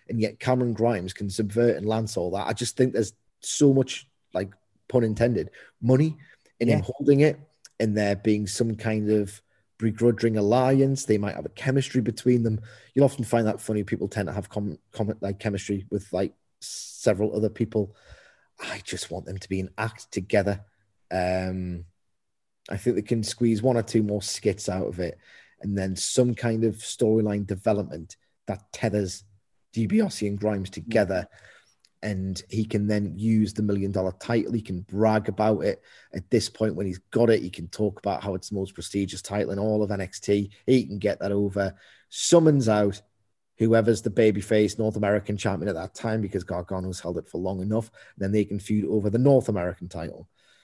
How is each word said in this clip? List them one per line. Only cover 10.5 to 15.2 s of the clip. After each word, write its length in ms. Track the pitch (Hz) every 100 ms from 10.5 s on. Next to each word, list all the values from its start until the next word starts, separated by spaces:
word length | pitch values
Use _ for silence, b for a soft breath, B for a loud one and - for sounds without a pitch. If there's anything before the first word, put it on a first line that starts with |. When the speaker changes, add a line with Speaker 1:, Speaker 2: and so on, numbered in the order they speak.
| 123 131 135 135 135 -
Speaker 1:
They 120 | 107
might 180 | 101 -
have 100 | -
a 40 |
chemistry 520 | - 135 139 131 131
between 420 | 110 - 127 123
them. 160 | 113 107 B B B
You'll 120 | 135 135
often 180 | -
find 240 | 113 117 110
that 140 | -
funny 220 | - 107
people 260 | 98 - 101
tend 180 | 110 87
to 60 |
have 160 | 104 -
com-, 300 | 110 104 - _
com-, 260 | - 104 -